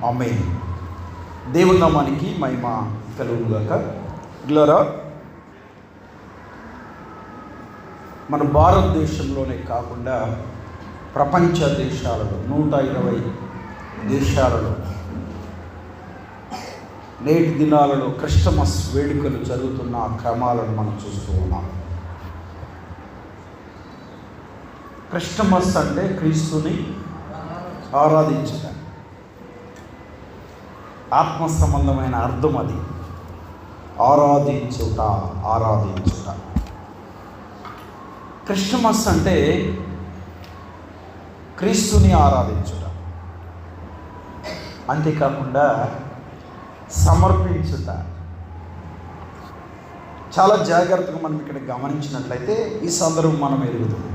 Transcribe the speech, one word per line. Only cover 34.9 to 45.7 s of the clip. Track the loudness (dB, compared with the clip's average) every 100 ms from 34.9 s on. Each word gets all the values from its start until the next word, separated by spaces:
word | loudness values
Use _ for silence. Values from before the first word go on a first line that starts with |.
| 0 2 0 -2 -4 0 2
ఆరాధించుట. | 4 2 2 0 -2 -2 -8 -10 -4 -4 -4 -12 -16 -18 -18 -18 -18 -18 -18 -16 -16 -16 -16 -16 -18 -18 -18 -14 -4
క్రిస్టమస్ | -2 0 4 4 4 4
అంటే | 4 4 4 4 4 0 -2 -6 -8 -10 -12 -14 -14 -16 -16 -16 -16 -18 -18 -16 -16 -18 -18 -16 -2
క్రీస్తుని | 2 4 6 8 8
ఆరాధించుట, | 10 8 6 2 0 -2 -6 -8 -8 -12 -12 -14 -14 -16 -16 -16 -16 -14 -14 -16 -16 -16 -14 -10 -10 -12 -10 -4
అంతేకాకుండా | 0 2 2 2 0 0 4 4